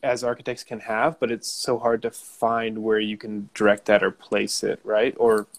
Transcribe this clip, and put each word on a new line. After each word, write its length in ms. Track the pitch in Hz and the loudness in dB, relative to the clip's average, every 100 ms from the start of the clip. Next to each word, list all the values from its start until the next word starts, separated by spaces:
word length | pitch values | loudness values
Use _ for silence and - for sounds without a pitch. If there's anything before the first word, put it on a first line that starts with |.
as 200 | 139 123 | -4 -2
architects 400 | 123 120 - 120 | -2 -4 -6 -8
can 160 | - 113 | -10 -10
have, 380 | 113 110 143 - | -4 0 0 0
but 120 | 117 | -2
it's 160 | 117 - | -4 -6
so 320 | - - 120 | -6 -2 0
hard 240 | 120 113 | 0 0
to 80 | 113 | -2
find 720 | - - - 117 113 113 110 | -8 -16 -4 -2 0 -2 -4
where 160 | 110 107 | 0 0
you 180 | 107 107 | 0 -6
can 320 | 113 107 101 - | -8 -10 -10 2
direct 300 | 104 104 - | 4 4 4
that 180 | 104 | 4
or 80 | 95 | 2
place 520 | - - 104 104 - | -2 -2 -2 0 -2
it, 160 | 101 90 | -4 -4
right? 320 | - 107 131 - | -2 0 0 2
Or 300 | 117 107 101 | 4 4 0